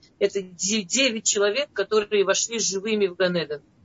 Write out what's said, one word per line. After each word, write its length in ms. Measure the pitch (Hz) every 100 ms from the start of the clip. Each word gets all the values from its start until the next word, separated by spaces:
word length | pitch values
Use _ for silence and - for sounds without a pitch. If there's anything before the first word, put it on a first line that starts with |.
| _ -
это 200 | 202 196
де-, 440 | 185 175 190 220
девять 400 | 175 247 269 220
человек, 480 | - - 202 226 294
которые 520 | - 196 214 208 208
вошли 360 | 185 190 - 226
живыми 480 | 180 190 214 214 190
в 80 | 175
Ганеден. 460 | 185 175 151 147 _ _